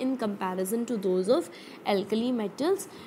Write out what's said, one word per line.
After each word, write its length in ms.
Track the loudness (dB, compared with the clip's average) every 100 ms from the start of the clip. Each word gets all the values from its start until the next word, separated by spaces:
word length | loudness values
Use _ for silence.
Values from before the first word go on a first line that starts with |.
in 140 | -2 0
comparison 720 | -2 -2 -2 -2 0 0 0
to 100 | 0
those 320 | 2 2 4
of 220 | 4 2 -10 -16 -8
alkali 460 | 0 0 2 0 2
metals 560 | 0 -2 0 0 0 -2 -14